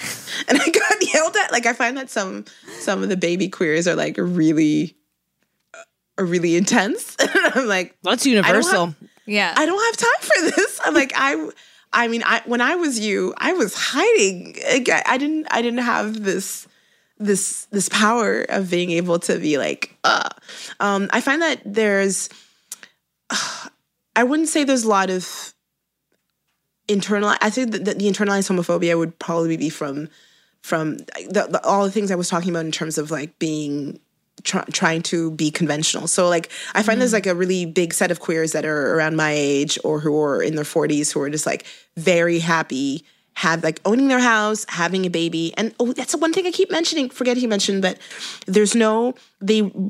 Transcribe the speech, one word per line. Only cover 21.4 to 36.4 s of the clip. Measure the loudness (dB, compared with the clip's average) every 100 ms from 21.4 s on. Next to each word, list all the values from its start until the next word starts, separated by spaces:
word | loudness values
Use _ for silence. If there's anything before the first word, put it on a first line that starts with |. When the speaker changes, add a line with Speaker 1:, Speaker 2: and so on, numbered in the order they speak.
Speaker 1:
that | 0 -2
there's, | -4 -2 0 2 0 -2 -6 -14 -20 _ -20 -20 -20 _ _ _ -6
<sighs> | -6 -4 -8 -14 _ _ _ _ 0
I |
wouldn't | 2 2 2
say | 0
there's | 2 2
a | 2
lot | 2 2
of | -2 -6 -12 -16 -18 _ _ _ _ _ _ _ _ _ _ _ _ -2
internal, | -2 0 0 2 2
I | 0
think | 0 -2
that | -2
the, | -2
the | 0 0
internalized | 2 2 2 2
homophobia | 0 0 0 2 2
would | 0 -4
probably | -4 0 0 0
be | -4
from, | -4 -8 -8 -10 _ _ _ _ _
from | -4 -2 -2 -4
the, | -10 -14 -4 -2 0
the, | 0
all | 2 2
the | 2
things | 0 -2
I | -2
was | -2
talking | -2 -2
about | -2 -4
in |
terms | -4 -6 -4
of, | -4
like, | -6 -8 -4
being | -4 -2 -4 -4 -6 -10 _ _ _ _
try-, | -4 -4 -2
trying | 0 0 0
to | -2 -2 -2
be | -2 -2
conventional. | 0 -2 0 -2 -2 -2
So, | 2 4
like, | 2